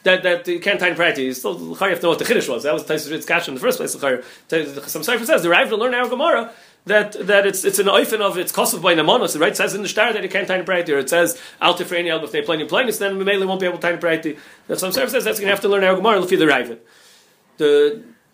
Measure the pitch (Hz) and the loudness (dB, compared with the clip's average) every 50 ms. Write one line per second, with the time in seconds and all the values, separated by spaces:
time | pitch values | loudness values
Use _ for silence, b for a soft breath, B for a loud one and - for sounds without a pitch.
0 | - 185 185 185 175 180 175 170 175 180 175 170 170 202 202 180 180 175 170 - | 0 2 2 2 2 0 0 0 -2 -4 -6 -2 -2 -2 0 0 0 0 0 2
1 | 175 165 151 139 131 131 127 127 - 208 180 170 170 165 165 - 190 196 180 - | 2 2 2 0 -2 -4 -4 -4 -6 -6 -6 -6 -8 -12 -6 -4 -2 -2 -2 0
2 | - 170 156 - - - 233 196 151 139 127 113 123 143 160 156 - - 156 151 | 0 0 0 0 0 0 0 0 0 -2 -4 -4 -2 -2 -2 -2 -2 -4 -4 -4
3 | - 131 156 156 156 - 165 170 160 - 139 127 190 247 - - 160 143 - 160 | -4 -6 -8 -8 -4 -2 0 0 -2 -4 -6 -4 -2 -2 -2 -2 -4 -6 -6 -4
4 | 143 135 127 123 123 B B B B - - 165 156 139 139 139 - - - 160 | -2 -2 -2 -2 -4 B B B B -6 -4 -4 -4 -4 -8 -12 -12 -10 -10 -8
5 | 151 233 240 226 233 247 320 233 165 170 170 180 262 208 220 208 226 254 247 247 | -4 -4 -4 -2 0 2 2 2 4 4 4 4 4 2 0 -2 -2 -2 0 -2
6 | 254 233 247 247 294 339 294 233 233 233 B B B B B B _ - 208 214 | -2 -2 -2 -2 0 0 0 0 -2 -4 B B B B B B _ 0 2 2
7 | 202 208 - - 190 180 208 196 196 196 190 190 - 202 190 202 196 196 190 208 | 2 0 -4 -6 0 2 4 4 4 2 0 -2 -2 0 0 2 2 4 4 4
8 | - 226 226 208 208 196 170 180 180 - - - 233 233 - 185 160 185 175 160 | 2 2 0 0 0 -2 -2 -2 -4 -4 -2 -2 -2 -2 -2 0 2 2 4 4
9 | 156 160 208 247 208 165 - 151 160 202 202 - 190 208 165 202 208 170 - 214 | 4 4 4 4 2 0 0 0 0 0 2 0 -2 -2 -2 -4 -6 -4 0 0
10 | 214 240 214 208 185 185 - 196 196 - 185 185 175 175 185 175 170 170 147 139 | 0 2 0 -2 -4 -4 -4 -4 -2 -2 -2 -2 -2 -2 -2 -2 0 0 0 0
11 | 135 135 170 170 170 160 170 B B B B B - 165 175 170 180 - 180 175 | 0 2 2 2 2 2 0 B B B B B 2 2 2 2 -2 -4 -2 -2
12 | 175 170 160 160 143 131 - 156 143 165 170 156 147 - 165 214 262 233 208 - | -2 -2 -2 -4 -4 -4 -4 -4 -2 -2 -2 -2 -2 0 0 0 0 0 -2 -2
13 | 202 196 196 190 190 196 202 196 190 190 190 185 190 180 175 170 - 175 175 165 | -2 -4 -2 -2 0 0 0 0 0 -2 -2 -2 -2 -2 -2 -2 -2 -2 -2 -2
14 | 170 170 160 160 160 156 147 B B B B B B - - - 190 185 185 254 | 0 0 0 0 -2 -4 -8 B B B B B B -6 -6 -4 -4 -2 -2 -2
15 | 269 226 269 254 190 220 214 202 202 196 202 196 - 202 202 196 190 185 190 185 | -2 0 0 0 0 0 -2 -2 0 0 0 2 2 2 2 4 4 4 2 4
16 | 185 226 220 190 175 - 190 170 156 151 139 127 123 120 117 - b b b b | 4 4 4 2 2 2 2 4 4 4 4 2 0 -4 -8 -14 b b b b
17 | b b b b b b b b b _ _ - 156 147 147 143 147 147 147 - | b b b b b b b b b _ _ 0 2 4 4 6 4 4 2 -2
18 | - - - _ _ _ | -10 -16 -20 _ _ _